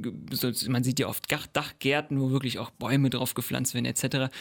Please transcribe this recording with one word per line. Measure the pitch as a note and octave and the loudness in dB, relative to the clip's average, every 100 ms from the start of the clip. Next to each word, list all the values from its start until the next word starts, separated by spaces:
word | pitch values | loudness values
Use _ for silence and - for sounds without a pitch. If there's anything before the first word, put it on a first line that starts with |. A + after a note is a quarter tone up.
| - - - | -8 -8 -6
so, | - B2+ A#2 - | -2 0 0 0
man | B2 B2+ | 2 2
sieht | C3 | 2
ja | A2+ | 0
oft | - - | -2 -2
Dach-, | D3 - | -4 -2
Dachgärten, | - D3 - C3+ C#3+ D3+ C#3 | -2 -4 -2 2 2 2 0
wo | C3 | 2
wirklich | C3+ B2+ F#2 | 2 0 -4
auch | F2+ | -6
Bäume | - A2+ C3+ C3+ | -6 0 4 4
drauf | B2 B2+ | 2 -2
gepflanzt | - - B2 B2+ | -2 -2 -2 -2
werden, | B2+ | 0
et | B2 - | -2 0
cetera, | C3+ C#3 C3 - | 0 0 0 -4